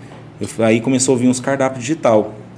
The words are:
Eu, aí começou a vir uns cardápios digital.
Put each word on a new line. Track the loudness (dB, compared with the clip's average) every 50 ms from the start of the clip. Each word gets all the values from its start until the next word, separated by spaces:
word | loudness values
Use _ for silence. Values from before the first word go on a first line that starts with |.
| -20 -20 -20 -20 -20 -18 -14 -10
Eu, | -10 -8 -4 0 2
aí | 2 2 2
começou | 2 0 0 0 2 2 2
a | 2
vir | 2 2
uns | 2 0
cardápios | -2 -2 -2 0 -2 -2 -4 -4
digital. | -6 -6 -4 0 2 4 4 4 2 0 -6 -14 -18 -18 -20